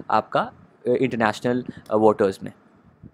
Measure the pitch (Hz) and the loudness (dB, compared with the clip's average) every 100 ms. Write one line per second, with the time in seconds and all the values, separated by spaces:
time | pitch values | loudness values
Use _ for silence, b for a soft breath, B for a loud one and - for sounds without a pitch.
0 | - 107 - 143 220 - - _ 117 123 | -2 -2 0 -4 -4 -10 -20 _ -2 0
1 | 127 120 110 - 123 123 123 B - 110 | 0 2 0 0 -2 -2 -6 B -4 2
2 | 107 104 101 95 101 - _ _ _ _ | 4 4 0 0 -12 -16 _ _ _ _
3 | - | -20